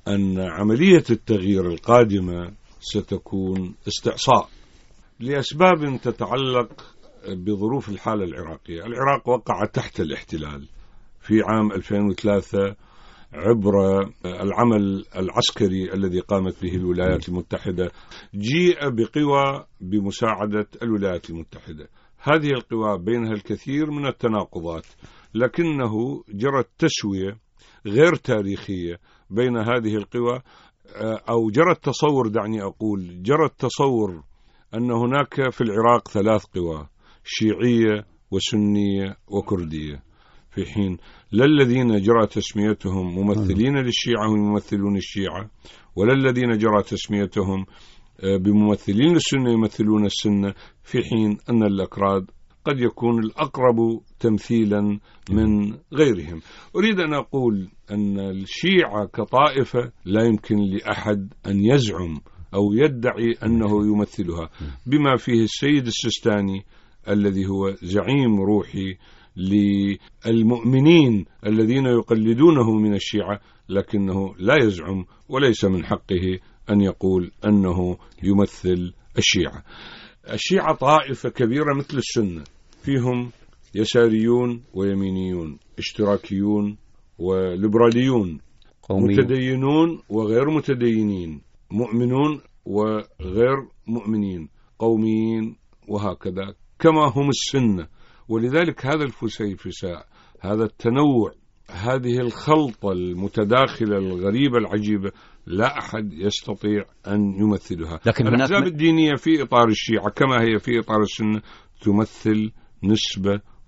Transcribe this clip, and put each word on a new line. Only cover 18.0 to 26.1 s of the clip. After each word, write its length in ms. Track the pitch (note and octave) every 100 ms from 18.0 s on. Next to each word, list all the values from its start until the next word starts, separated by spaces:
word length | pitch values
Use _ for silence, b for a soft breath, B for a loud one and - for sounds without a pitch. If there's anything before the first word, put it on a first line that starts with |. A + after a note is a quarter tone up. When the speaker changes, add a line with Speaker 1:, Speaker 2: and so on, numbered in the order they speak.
| B B B
Speaker 1:
جيء 440 | G2+ G#2+ D#3+ F3 D#3
بقوى 800 | C#3+ A2+ A2 D3+ D3 C#3 C#3 C#3 - -
بمساعدة 840 | F#2 G#2 G2 - A2+ G2 G#2+ G#2+ G#2 -
الولايات 480 | A#2 G#2+ G2 F2 -
المتحدة. 580 | E2 E2 E2+ - D2+ D2+ _ _ -
هذه 260 | C#3+ D#3 D3
القوى 480 | B2+ - A2+ G#2+ F#2+
بينها 340 | F#2 A#2+ A2
الكثير 580 | G#2+ - G#2 - C#3+ D#3
من 160 | D3 C#3
التناقضات، 800 | - A#2 G#2+ F2+ F2+ E2+ D#2+ - _ b b b
لكنه 880 | A2 B2 - E3 C#3+ A#2 A2 B2+